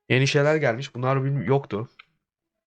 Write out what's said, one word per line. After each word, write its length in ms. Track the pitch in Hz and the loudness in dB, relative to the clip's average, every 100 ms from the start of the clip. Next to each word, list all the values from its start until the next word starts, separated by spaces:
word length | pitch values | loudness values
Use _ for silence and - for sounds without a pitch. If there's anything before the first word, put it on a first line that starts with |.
| - | 0
Yeni 180 | 123 135 | 2 2
şeyler 300 | 147 147 156 | 2 2 2
gelmiş. 380 | 139 113 139 | 0 -2 -6
Bunlar 300 | 120 127 135 | -6 -2 0
bilmi-, 220 | 135 139 90 | 0 -2 0
yoktu. 420 | 139 - 101 127 - - _ _ _ _ _ | 0 0 -6 -8 -14 -20 _ _ _ _ _